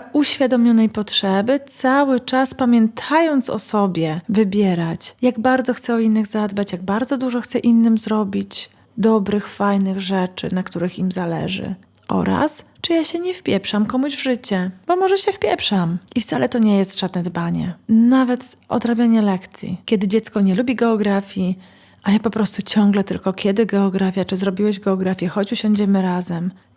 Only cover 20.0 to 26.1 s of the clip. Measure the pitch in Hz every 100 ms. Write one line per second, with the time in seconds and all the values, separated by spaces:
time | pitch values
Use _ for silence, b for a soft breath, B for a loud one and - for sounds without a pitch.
20 | 196 220 220 214 196 185 254 226 233 220
21 | 208 196 196 196 185 185 B B B B
22 | - 208 226 214 202 - - - 202 202
23 | 190 180 - 185 208 202 214 202 196 190
24 | 190 185 185 185 196 190 208 196 202 190
25 | 185 185 170 208 196 226 214 208 202 196
26 | 185